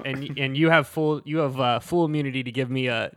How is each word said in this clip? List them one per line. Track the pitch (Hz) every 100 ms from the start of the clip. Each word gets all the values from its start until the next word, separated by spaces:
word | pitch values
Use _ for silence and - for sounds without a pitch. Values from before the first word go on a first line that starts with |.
and, | 139 131 143 143
and | 135 135
you | 160
have | 165 139
full, | 160 151 151
you | 143 156
have, | 143 131
uh, | 123 113
full | - 175
immunity | 160 151 139 131
to | 123
give | 120 127
me | 131 127
a, | 113 104